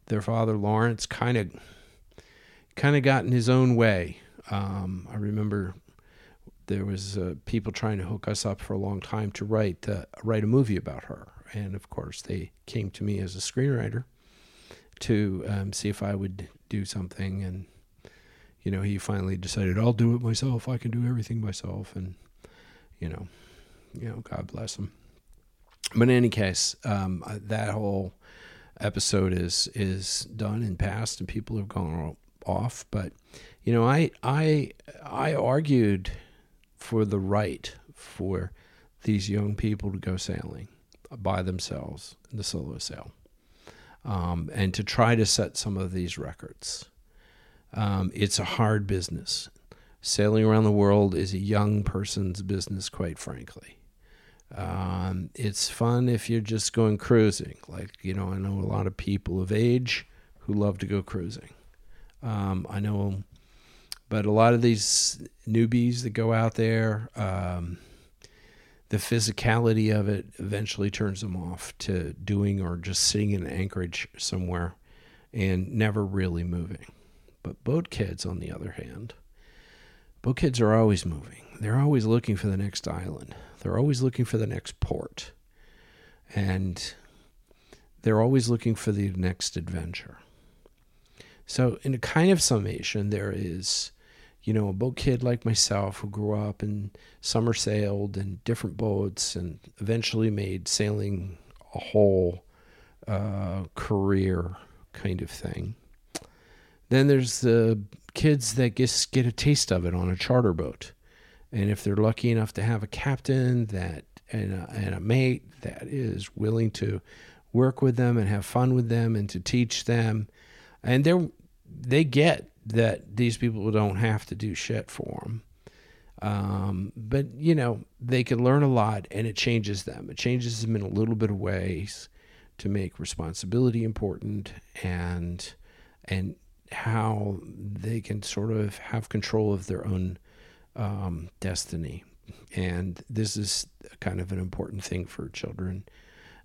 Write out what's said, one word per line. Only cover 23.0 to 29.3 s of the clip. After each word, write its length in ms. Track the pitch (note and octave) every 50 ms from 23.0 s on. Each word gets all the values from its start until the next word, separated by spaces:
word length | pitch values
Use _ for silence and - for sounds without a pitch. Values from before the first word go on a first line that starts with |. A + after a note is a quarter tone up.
| E2+ D#2+
know, 180 | - - F#2+ - - - - - - - - _ - - _ _ -
you 140 | - A#2 A2+
know, 140 | A2 B2
God 260 | A2+ - - - - F#2
bless 300 | - - A2+ G#2+ - -
him. 140 | G2+ - - _ _ - _ _ _ _ - - _ _ _ _ _ _ _ - - - -
But 80 | A2+ A#2
in 80 | B2+
any 180 | B2+ B2 B2 A2+
case, 460 | - A2 G2+ F#2+ F2+ - - - - - -
um, 400 | B2+ G#2 G2 F#2+ F#2 F#2 E2 -
uh, 140 | - G#2+ G#2
that 280 | G#2 G#2 A2 G#2+ G#2+ G#2
whole 440 | G2+ G#2+ G#2+ G2+ G2 G2 G2 F#2+ - _ _ - - - - - - - - - - -
episode 540 | G2+ G#2+ - G2+ - - - G2 F#2 F#2